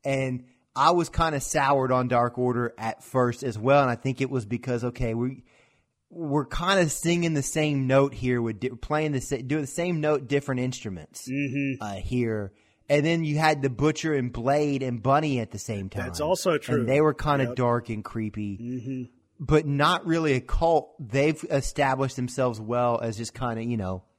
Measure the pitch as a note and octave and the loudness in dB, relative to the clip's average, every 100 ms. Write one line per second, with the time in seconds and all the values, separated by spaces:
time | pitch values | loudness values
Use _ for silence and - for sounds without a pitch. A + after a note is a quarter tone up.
0 | C#3+ C3+ C3 B2+ - _ _ - D3+ F3 | -2 -2 -2 -4 -8 _ _ 2 4 4
1 | E3 - E3 C#3+ - D3+ C#3 C#3+ C3 B2+ | 2 0 0 0 -2 0 4 4 4 2
2 | B2+ B2 A#2+ B2 B2 A#2+ A#2+ - A2+ - | 4 2 2 2 0 2 -2 -4 -6 -6
3 | - C3 B2 A#2 C3+ G#2 A#2+ C#3+ C3 A#2+ | -2 2 2 0 -6 -2 4 4 4 0
4 | C3+ C3 C3 C3 G#2 A#2+ B2+ B2 A#2+ - | -4 -2 -2 -2 -4 -6 -2 -2 -4 -2
5 | A#2+ A2+ B2+ C3+ _ _ _ _ _ _ | -2 0 -2 -6 _ _ _ _ _ _
6 | _ E3+ D#3 D3 C#3 - F3 G3 E3 - | _ -10 -2 0 0 -2 2 4 4 2
7 | E3 F3 E3+ D3+ C3+ D#3+ D3+ C#3+ C3 C3+ | 0 2 2 0 -2 0 0 0 4 4
8 | C#3 - B2 B2 A#2 G#2+ B2+ B2 - D3+ | 4 0 0 0 0 -4 -6 -8 -4 -2
9 | D#3 C3+ - A2+ B2+ D3+ C3+ - F3 E3 | 0 -2 -2 -6 -2 -2 -2 -4 -2 0
10 | D3+ D3 C3 C#3 C#3 B2+ B2+ B2+ A2 F2+ | 2 0 2 -2 0 -2 -2 -4 -10 -10
11 | D2+ - - C3+ C#3+ C#3 C#3 B2+ G#2+ G2 | -14 -16 -8 -6 -4 -4 -4 -6 -8 -8
12 | - B2 A#2 G#2+ G2 _ _ _ - D3 | -4 -2 0 -2 -6 _ _ _ 0 2
13 | D3+ E3 D#3 D3 D#3+ D3 C3+ A2+ D3+ D#3 | 2 0 0 2 2 2 -2 0 0 0
14 | D#3+ D3 B2 A#2 A#2+ D3 D3+ C#3 C3 A#2+ | -2 0 -2 -2 0 2 2 0 -2 -2
15 | C3 C#3+ D#3 B2+ A2 G#2 - G#2 F#2+ A#2 | 2 2 2 -2 -4 -8 -8 -6 -6 -8
16 | A#2+ F2 D3 F#3 F#3+ D3+ - B2 A#2 C#3 | -8 -4 -2 0 2 0 0 -2 2 4
17 | D#3 C#3+ D3+ C#3+ B2+ B2+ A#2+ A#2+ A#2 A2 | 4 2 0 0 0 0 2 0 -2 -8
18 | - A#2 A2 G#2 G#2 G2 A#2+ B2+ A2+ C3 | -6 -6 -6 -4 -6 -6 -8 -8 -6 -8
19 | B2 _ _ _ C#3+ D3+ D#3 C#3 D3+ F3 | -10 _ _ _ 2 4 4 2 2 2
20 | E3+ E3 D#3+ C3 B2+ - E3 D#3+ - - | 0 0 2 0 2 2 4 2 0 -16
21 | A#2+ C3 D3+ D3+ - C#3 - - C3+ C3 | -4 2 2 0 -2 -2 -2 0 0 2
22 | C3+ B2+ B2 - B2+ A2 G#2+ A#2+ B2 A#2+ | -2 -2 -6 0 -2 -2 -4 0 2 0
23 | A#2 G#2+ A2+ - B2+ A2+ A#2 A2+ F#2 F#2 | -2 -6 -10 -6 -4 -4 -4 -2 -2 -6
24 | _ | _